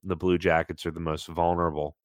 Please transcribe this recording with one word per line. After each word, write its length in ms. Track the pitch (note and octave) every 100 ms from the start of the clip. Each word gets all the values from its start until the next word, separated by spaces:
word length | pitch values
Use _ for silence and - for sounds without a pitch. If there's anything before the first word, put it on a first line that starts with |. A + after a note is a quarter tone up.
the 120 | F#2+ E2+
Blue 220 | F#2 F2
Jackets 480 | F2+ D#2+ D#2+ D#2+ F2
are 60 |
the 80 | D#2+
most 260 | E2 D#2 -
vulnerable. 680 | E2 E2+ E2+ E2+ D2+ D2 -